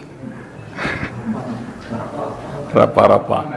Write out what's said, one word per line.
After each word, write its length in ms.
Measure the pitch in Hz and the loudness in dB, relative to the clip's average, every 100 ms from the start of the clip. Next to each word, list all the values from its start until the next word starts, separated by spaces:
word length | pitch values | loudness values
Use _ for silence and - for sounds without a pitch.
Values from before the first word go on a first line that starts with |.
| - - - - - - - - - - - - 220 - 123 - - - - 113 - - - - - - - - | -18 -14 -14 -14 -16 -16 -14 -8 -6 -4 -6 -6 -6 -4 -6 -8 -10 -12 -10 -8 -8 -8 -8 -8 -10 -10 0 4
రఫా, 300 | 113 - 104 | 6 8 8
రఫా. 340 | 101 - - - | 6 4 -2 -2